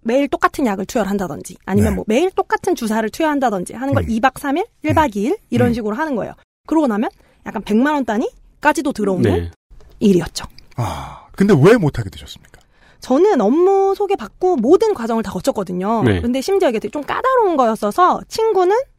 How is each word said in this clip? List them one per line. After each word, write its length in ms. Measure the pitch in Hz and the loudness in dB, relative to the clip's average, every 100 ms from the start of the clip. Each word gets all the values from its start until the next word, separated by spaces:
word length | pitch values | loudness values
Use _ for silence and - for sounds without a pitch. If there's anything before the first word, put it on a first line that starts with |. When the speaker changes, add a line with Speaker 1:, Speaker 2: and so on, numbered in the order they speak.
Speaker 1:
매일 260 | 226 254 285 | 0 0 0
똑같은 380 | 330 359 - 262 | 2 0 2 -2
약을 180 | 190 196 | -2 -4
투여를 240 | 247 190 | -2 -2
한다든지 460 | 202 185 185 - - | -4 -6 -10 -14 -16
아니면 260 | - 196 208 | -2 2 2
Speaker 2:
네. 40 | 190 | 0
Speaker 1:
뭐 80 | 180 | 0
매일 240 | 220 359 | 0 2
똑같은 440 | 381 - 415 - | 0 -2 -2 -2
주사를 340 | 349 220 220 220 | -2 -2 -2 -4
투여한다든지 680 | - 320 285 247 240 277 | -2 -2 0 0 -2 -6
하는 200 | 226 269 | -8 -2
걸 100 | 277 | -2
Speaker 2:
음. 60 | - | 0
Speaker 1:
이 100 | 226 | 0
박 180 | 262 - | 0 -2
삼 180 | 285 294 | -4 -4
일, 60 | 440 _ | -4 _
일 120 | 302 | -2
박 100 | 311 302 | 2 0
Speaker 2:
음. 40 | |
Speaker 1:
이 100 | 202 220 | 0 -4
일 120 | 415 _ | -4 _
이런 180 | 226 247 | 0 2
Speaker 2:
음. 60 | |
Speaker 1:
식으로 200 | 233 208 214 | 0 -4 -4
하는 180 | 320 | -4
거예요. 200 | 240 170 - _ _ - | -4 -6 -12 _ _ -2
그러고 200 | 311 285 | 0 2
나면 220 | 208 302 _ _ _ - | 0 -4 _ _ _ -12
약간 160 | 208 | -12
백만 320 | 196 214 277 | -2 2 2
원 100 | 302 | 0
단위까지도 880 | 247 214 392 - _ _ 294 302 302 | -2 -2 -4 -8 _ _ -2 0 -4
들어오는 300 | - 202 180 117 | -4 -2 0 0
Speaker 3:
네. 200 | 87 85 - _ - - - | 0 -4 -14 _ -20 -20 -2
Speaker 1:
일이었죠. 440 | 226 180 160 - - - - - | 4 4 2 -12 -16 -20 -18 -8
Speaker 2:
아, 500 | 107 76 67 - - | -8 -8 -14 -18 -20
근데 200 | - 196 170 | 0 4 6
왜 180 | 156 240 | 8 6
못하게 340 | 151 - 95 | 2 -2 -10
되셨습니까? 480 | - - - _ - _ _ _ _ | -12 -20 -20 _ -20 _ _ _ _
Speaker 1:
저는 400 | - 262 392 349 | -2 2 4 4
업무 540 | 202 294 359 392 392 392 | 2 4 4 4 2 0
소개 200 | 392 392 | -2 -4
받고 400 | 214 - 370 339 | -6 -4 -2 0
모든 360 | 220 370 453 | 4 4 2
과정을 300 | 381 226 226 | -2 -4 -4
다 80 | 202 | -4
거쳤거든요. 720 | 185 277 226 180 180 190 233 | -4 -4 -4 -6 -6 -2 0
Speaker 3:
네. 160 | 127 95 | 2 0
Speaker 1:
근데 200 | 240 262 | 0 -2
심지어 280 | 262 392 339 | 0 0 0
이게 100 | 214 | -2
되게 100 | 403 | -6
좀 120 | 302 | -8
까다로운 520 | 277 - 508 523 415 311 | -6 -4 0 2 2 2
거였어서 640 | 240 220 208 208 359 247 - | 0 0 -4 2 2 2 -4
친구는 480 | - 440 381 359 440 554 | -2 0 2 2 0 -2